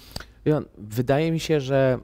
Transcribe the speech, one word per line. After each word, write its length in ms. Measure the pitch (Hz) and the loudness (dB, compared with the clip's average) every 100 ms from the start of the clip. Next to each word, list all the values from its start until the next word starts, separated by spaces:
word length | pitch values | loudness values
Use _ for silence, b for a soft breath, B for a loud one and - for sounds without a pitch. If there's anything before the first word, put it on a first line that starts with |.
| B B B B 151 | B B B B 0
Wie 60 | |
pan, 120 | 147 - - | 0 -2 -12
wydaje 540 | 107 113 123 139 165 | -8 -4 0 2 2
mi 80 | 165 | 0
się, 200 | - 151 | 0 -2
że, 380 | 131 135 135 120 | 2 2 2 2